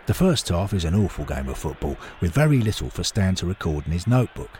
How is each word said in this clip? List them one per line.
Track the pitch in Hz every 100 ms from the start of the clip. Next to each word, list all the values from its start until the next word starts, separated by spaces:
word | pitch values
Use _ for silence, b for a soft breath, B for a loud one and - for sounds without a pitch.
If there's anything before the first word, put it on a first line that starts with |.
| -
The |
first | 101 185 147 -
half | 87 98
is | 98
an | 82
awful | 101 95 -
game | 71 71 67
of | 67
football, | - - 73 67 B B
with | 87
very | 135 151 135
little | 107 - -
for | -
Stan | 85 113 95 90
to | 87
record | 95 82 73 78
in |
his | 85 110
notebook. | 127 117 - - -